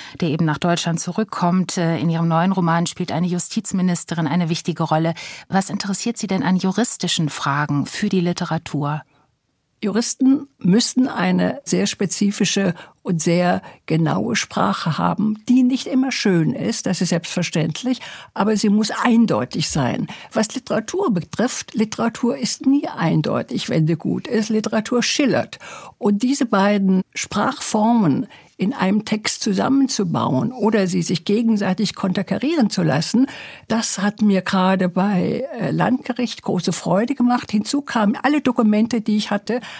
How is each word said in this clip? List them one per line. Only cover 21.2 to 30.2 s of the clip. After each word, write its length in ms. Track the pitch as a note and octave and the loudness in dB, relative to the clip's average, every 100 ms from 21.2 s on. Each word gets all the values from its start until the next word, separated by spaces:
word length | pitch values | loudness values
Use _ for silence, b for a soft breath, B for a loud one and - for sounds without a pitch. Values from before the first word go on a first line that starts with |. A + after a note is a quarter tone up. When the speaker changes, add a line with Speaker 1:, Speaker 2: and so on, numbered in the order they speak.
| - - A#3+ - - - | -2 -2 -2 -4 -6 -2
Speaker 2:
Literatur 600 | A3 - A3+ - A#3 C#4 | -2 -2 -4 0 -2 -2
ist 280 | B3 - C4+ | -4 0 2
nie 220 | C#4+ - | 2 0
eindeutig, 800 | - E3 D#3+ - A#2 - - - | -2 0 2 0 -2 -4 -6 -2
wenn 160 | D#3+ D#3 | 2 2
sie 100 | E3 | 0
gut 320 | - F#3 - | -2 -4 -2
ist. 220 | A#3+ G#3+ | -2 0
Literatur 540 | A3 A3 A3 G#3+ A#3+ | -2 0 -2 0 0
schillert. 560 | - - C4+ A#2+ - - B B B - | 0 0 2 2 -2 -10 B B B -4
Und 240 | G#3 G#3 | 0 2
diese 240 | B3+ C#4+ B3 | 2 0 2
beiden 560 | G3+ G3+ G#3 F#3+ F#3 - | 2 4 4 4 2 0
Sprachformen 1120 | - - G#3 A#3+ - - G#3+ A3 A#3+ E3+ B2+ - B B - | -8 -6 -2 -2 -4 -2 0 2 4 4 2 -2 B B -4
in 140 | G3+ | -4
einem 320 | - F#3+ G#3 G#3+ | 0 0 0 0
Text 380 | G#3+ - - | -4 -4 -4
zusammenzubauen 1080 | A3 F#3+ - C#4 C4+ - F3+ - | -2 0 2 2 2 0 -2 0